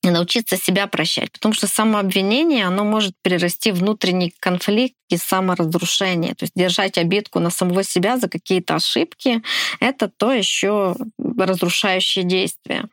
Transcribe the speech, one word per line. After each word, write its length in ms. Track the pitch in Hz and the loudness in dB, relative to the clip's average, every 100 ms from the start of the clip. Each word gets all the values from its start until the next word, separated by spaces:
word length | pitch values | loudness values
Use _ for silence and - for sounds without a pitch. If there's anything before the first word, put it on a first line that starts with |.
научиться 520 | 180 170 175 - 226 185 | 2 2 2 -2 -2 -2
себя 300 | - 190 202 | 0 0 0
прощать, 460 | - 160 - - | -2 -2 -2 -6
потому 220 | - 214 | -2 0
что 120 | 220 202 | 0 -2
самообвинение, 1000 | - 220 214 196 196 190 233 330 269 190 | 2 2 2 0 0 2 2 2 2 2
оно 180 | 185 | 0
может 300 | 208 214 208 - | 0 0 0 -2
перерасти 500 | 190 180 175 - 226 | 0 2 0 0 -2
в 40 | 180 | 2
внутренний 560 | 190 214 190 180 175 - | 0 0 0 0 -2 -2
конфликт 540 | - 180 - 208 254 _ _ | -4 -2 0 0 0 _ _
и 60 | 175 | -4
саморазрушение. 1160 | - 190 185 180 165 170 170 - 190 175 160 | 0 0 0 0 0 0 -2 -2 0 0 -2
То 100 | - | -4
есть 80 | - | -6
держать 440 | - 180 180 190 - | 0 0 2 0 0
обидку 420 | 170 190 208 180 | 2 0 0 -2
на 100 | 170 | -2
самого 320 | - 180 180 | 0 0 0
себя 340 | 196 - 185 254 | 0 0 2 0
за 120 | 240 | -2
какие-то 480 | 196 - 190 175 - | -6 -2 -2 0 -2
ошибки — 680 | - - 330 - 269 233 - - - - | 0 -2 -2 -2 0 0 -2 -4 -4 -2
это 280 | 233 269 202 | -2 0 -4
то 240 | _ 214 | _ 0
еще 640 | 262 185 - 196 208 190 180 220 - | 2 0 0 0 2 0 -2 -8 -8
разрушающее 1040 | - - 185 185 175 175 202 185 185 - | -6 -2 0 2 0 0 0 0 0 0
действие. 640 | 180 185 190 - - - 214 | 0 0 -2 -6 -6 -6 -6